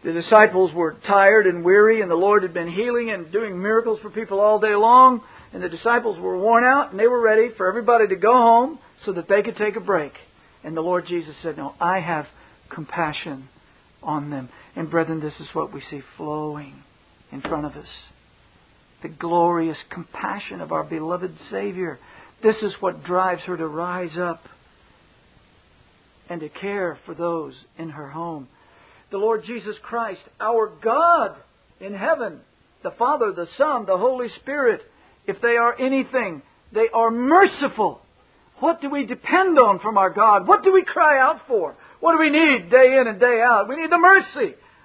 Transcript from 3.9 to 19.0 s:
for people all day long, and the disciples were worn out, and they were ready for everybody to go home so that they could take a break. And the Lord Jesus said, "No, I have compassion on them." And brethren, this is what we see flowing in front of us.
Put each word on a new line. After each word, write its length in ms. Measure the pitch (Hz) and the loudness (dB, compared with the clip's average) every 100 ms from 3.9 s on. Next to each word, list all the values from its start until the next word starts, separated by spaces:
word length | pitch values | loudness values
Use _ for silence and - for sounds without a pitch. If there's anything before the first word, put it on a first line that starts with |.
| 214 | -6
for 100 | 208 | -8
people 300 | 208 226 196 | -12 -6 0
all 180 | 208 214 | 2 4
day 160 | 214 | 2
long, 480 | 208 226 247 254 247 - - - | 2 6 8 8 4 -8 -20 -20
and 100 | 175 | -12
the 60 | 180 | -10
disciples 500 | 165 226 233 233 170 | -6 -2 0 -2 -6
were 200 | 185 185 | -6 -4
worn 260 | 202 233 | 2 4
out, 260 | 247 277 - | 4 2 0
and 100 | 190 | 0
they 80 | 226 | 0
were 120 | 247 | 2
ready 280 | 226 220 240 | 2 2 2
for 180 | 226 185 | -2 -4
everybody 380 | 226 226 233 208 | -2 2 2 2
to 100 | 185 | 0
go 160 | 202 | 4
home 460 | 254 233 233 262 320 _ _ | 4 6 6 4 -6 _ _
so 80 | - | -8
that 160 | 175 165 | -8 0
they 140 | 196 | 0
could 140 | 226 - | 0 -4
take 200 | 208 208 | -6 -4
a 40 | |
break. 320 | 185 185 143 - - _ _ _ | -2 -2 -2 -14 -20 _ _ _
And 140 | 151 160 | -12 -8
the 60 | |
Lord 240 | 165 180 170 | -4 -4 -4
Jesus 300 | 175 156 147 | -8 -8 -12
said, 140 | 165 147 | -12 -10
"No, 180 | 139 - | -14 -6
I 200 | 170 190 | -4 -2
have 260 | 165 160 143 _ - _ _ | -4 -6 -8 _ -20 _ _
compassion 800 | - 151 - 160 147 175 135 135 _ _ _ _ _ | -16 -12 -6 -6 -6 -12 -14 -18 _ _ _ _ _
on 280 | 151 151 147 | -8 -6 -6
them." 200 | 143 127 - - - | -10 -12 -20 -20 -12
And 140 | 165 | -4
brethren, 300 | 165 160 160 | -4 -4 -6
this 180 | 151 - | -8 -12
is 120 | 160 | -12
what 180 | 160 151 | -10 -10
we 80 | 156 | -12
see 200 | - 143 131 - | -16 -18 -18 -16
flowing 680 | 156 151 151 147 143 135 _ _ _ _ _ | -10 -8 -10 -12 -16 -20 _ _ _ _ _
in 80 | 135 | -16
front 260 | - 156 147 | -8 -8 -8
of 100 | 113 | -12
us. 120 | - - - _ _ _ _ _ _ _ _ _ | -20 -20 -20 _ _ _ _ _ _ _ _ _